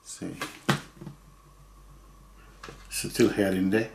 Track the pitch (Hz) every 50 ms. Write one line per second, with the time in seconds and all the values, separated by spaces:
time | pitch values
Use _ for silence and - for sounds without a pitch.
0 | _ - - - - - - - - - - - - - - - - - - -
1 | - - - - - - - - - - - - - - - - - - - -
2 | - - - - - - - - - - - - - - - - - - - -
3 | - - - - 120 101 - - 101 95 95 92 95 95 101 110 117 -